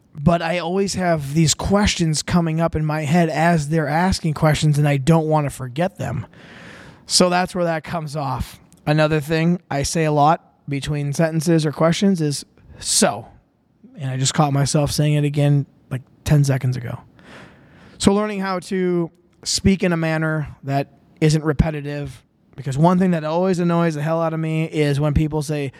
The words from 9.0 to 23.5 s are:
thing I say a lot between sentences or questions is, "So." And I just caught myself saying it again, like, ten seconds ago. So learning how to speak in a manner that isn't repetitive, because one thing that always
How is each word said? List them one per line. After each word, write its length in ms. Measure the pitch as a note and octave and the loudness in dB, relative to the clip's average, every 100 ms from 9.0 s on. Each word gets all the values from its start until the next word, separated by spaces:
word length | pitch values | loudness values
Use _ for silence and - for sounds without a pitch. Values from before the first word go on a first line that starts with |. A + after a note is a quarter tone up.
| D#3 D#3 | 2 0
thing 420 | C#3+ D#3+ E3 F3 - | 0 0 2 0 -2
I 100 | C#3+ | -4
say 240 | C#3 E3+ D#3 | -2 0 0
a 60 | |
lot 500 | D3 C#3+ - - _ - | 4 4 2 -2 _ -8
between 420 | C#3 C#3 D3 C#3+ | -6 -4 -4 -4
sentences 540 | C#3 E3 D#3+ D#3+ E3 D3+ | 0 0 0 2 2 2
or 60 | |
questions 500 | C#3 E3 E3+ G3+ F#3 | 0 0 2 2 2
is, 240 | D3+ C#3 - _ - - | 0 -4 -8 _ -20 -12
"So." 480 | - - E3 G#2 G#2+ - _ _ _ _ - A3+ | -4 2 2 0 -10 -20 _ _ _ _ -20 -12
And 140 | C3+ | -8
I 60 | C3 | -2
just 180 | C3+ - | 0 2
caught 180 | D3 | 2
myself 380 | C#3 C#3 D#3 C#3+ | 2 2 2 0
saying 240 | - D3+ D3+ | 0 0 2
it 80 | |
again, 420 | D3 D3 C#3+ C#3+ C3+ _ _ | 0 0 2 2 0 _ _
like, 140 | C3+ - _ | -10 -10 _
ten 200 | - D3 | 0 2
seconds 340 | C#3+ C3 B2+ B2+ | 4 0 -2 -4
ago. 220 | A#2+ B2 - _ - - - - - - - - | -6 -12 -16 _ -20 -20 -20 -20 -20 -20 -20 0
So 160 | - | 2
learning 280 | G3+ G#3+ G3+ | 2 0 -4
how 180 | G3 F#3 | -4 -6
to 500 | F3 F#3+ F3+ F3 E3 - _ _ - | -4 -2 0 0 -2 -8 _ _ -6
speak 380 | - G3 F#3+ | 0 2 2
in 80 | F#3+ | 2
a 60 | E3 | 0
manner 500 | D#3+ D#3+ D#3+ D#3 C#3 - | 0 -2 -2 -2 -6 -10
that 360 | C3 C#3 C#3 _ _ _ | -4 -4 -4 _ _ _
isn't 240 | D#3 D#3 | 2 2
repetitive, 800 | D3+ - E3+ D3+ C#3+ D3 C#3+ - _ _ _ - | 0 0 0 -2 -8 -8 -10 -12 _ _ _ -12
because 220 | C3 C3 | -6 2
one 200 | E3 F3+ | 4 4
thing 140 | F#3 | 2
that 140 | E3+ D3+ | 0 -2
always 340 | E3 F#3 | -2 0